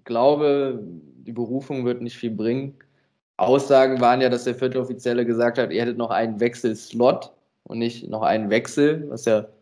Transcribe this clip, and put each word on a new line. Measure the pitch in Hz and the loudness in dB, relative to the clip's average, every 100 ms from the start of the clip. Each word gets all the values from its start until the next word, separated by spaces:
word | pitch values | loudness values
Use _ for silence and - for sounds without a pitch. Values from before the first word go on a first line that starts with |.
glaube, | - 117 127 147 151 143 135 123 | -6 2 4 4 2 2 0 -4
die | 104 85 73 64 - | -10 -16 -20 -20 -14
Berufung | 117 117 131 139 139 123 | -8 -4 -4 -6 -4 -2
wird | 123 | -4
nicht | 120 - | -6 -8
viel | 117 | -8
bringen. | 107 107 127 139 - _ _ _ _ _ _ | -4 -2 -2 -4 -14 _ _ _ _ _ _
Aussagen | 110 135 135 139 131 131 | 2 2 6 4 6 4
waren | 120 127 | 4 4
ja, | 127 | 2
dass | 127 123 | 0 -4
der | 117 | -4
vierte | 127 131 | -2 -2
Offizielle | 127 120 123 120 120 | -6 -6 -4 -2 0
gesagt | 117 120 117 | 2 0 0
hat, | 117 | -2
ihr | 92 | 0
hättet | 120 117 | -2 -4
noch | 117 | -2
einen | 101 113 104 | -2 -2 0
Wechselslot | 120 - 123 117 - 117 123 180 - _ _ _ | -2 0 -4 -4 -8 2 2 2 -4 _ _ _
und | - 113 | -12 -4
nicht | 117 117 - | -4 -6 -10
noch | 110 | -2
einen | 107 107 107 | 0 0 2
Wechsel, | 110 120 - 147 156 151 | 0 0 0 2 2 -6
was | 120 - | -6 0
ja | 110 104 _ | 0 -2 _